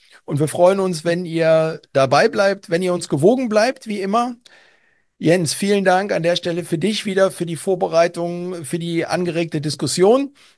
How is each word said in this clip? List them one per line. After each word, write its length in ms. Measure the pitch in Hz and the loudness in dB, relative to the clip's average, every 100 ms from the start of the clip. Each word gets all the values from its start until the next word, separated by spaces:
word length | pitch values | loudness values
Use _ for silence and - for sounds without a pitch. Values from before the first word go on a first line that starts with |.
| _ - | _ -18
Und 160 | - 139 | -6 -2
wir 80 | 151 | -2
freuen 320 | - 180 196 | 4 4 4
uns, 240 | 185 160 | 0 -2
wenn 220 | 165 170 175 | -2 -4 -2
ihr 560 | 160 160 160 160 160 _ | 0 2 2 2 -6 _
dabei 360 | 135 135 143 - | 0 4 4 2
bleibt, 400 | 214 196 196 - | 2 0 0 -2
wenn 120 | 180 | -2
ihr 120 | 185 | 0
uns 160 | 175 - | -2 -2
gewogen 400 | 147 180 262 247 | 2 4 2 2
bleibt, 360 | 208 240 269 220 | 2 0 -2 -8
wie 140 | 208 | -6
immer. 360 | 196 226 247 240 _ _ _ _ _ _ _ - | -2 0 -2 -6 _ _ _ _ _ _ _ -4
Jens, 340 | 156 180 156 | 2 2 0
vielen 300 | - 196 202 | -2 0 2
Dank 280 | 190 185 202 | 2 2 0
an 120 | 185 | -2
der 120 | 170 175 | 0 -2
Stelle 280 | 180 170 | -2 -6
für 140 | 160 160 | -4 -2
dich 280 | 190 208 208 | -2 -2 -2
wieder, 260 | 190 190 | 0 0
für 140 | - 170 | 0 -8
die 120 | 156 | -6
Vorbereitung, 1080 | 196 180 185 160 175 175 175 175 180 175 | -4 -2 0 2 2 0 -6 -6 -8 -10
für 160 | 143 175 | -8 -6
die 260 | 170 165 - | -4 -4 -2
angeregte 560 | 170 175 160 165 156 | -2 -2 -2 -4 -4
Diskussion. 720 | 151 - 151 - 190 262 277 _ _ | -6 -4 -4 2 4 4 0 _ _